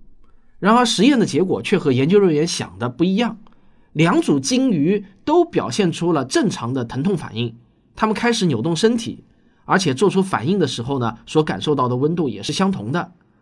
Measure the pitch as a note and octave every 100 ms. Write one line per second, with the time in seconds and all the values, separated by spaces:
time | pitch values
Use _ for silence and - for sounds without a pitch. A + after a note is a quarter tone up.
0 | - - - - - - F#3 A#3 A#3+ E3
1 | A#3 C4+ E3+ C#3 F#3 G#2+ - F#3 D3+ B2+
2 | C#3 G#3 G3 D3+ D#3+ - G2 F2+ A#2+ A#2+
3 | F3 F#3+ A#3+ - - - - _ _ D3+
4 | E3 C#4+ E4 C#3+ - B3+ C4+ F3 D3 G#3
5 | G3+ - - E4 E4+ - A3+ - F#3 D#3
6 | F3+ D#3+ B2 - A3+ - A#2 C3 A#2 A#2+
7 | D#3+ F#3 G#2+ G#2 A#2 - _ _ _ -
8 | A3 G3+ A#3+ A3+ F3+ C#3 E3 E3 A3 A#3+
9 | E3 F#2 - _ _ _ - E3 F3+ C3
10 | G3+ F#3+ F#3+ G#2 A#2 G3+ C#3 - A#2 C#3
11 | A#2 A2 - D#3 D#3 G2+ D#3 C#3 B2+ B2
12 | D3 E3+ D3 G#2 G#2 D3+ G3 F#3+ G#2 E3
13 | - - _ _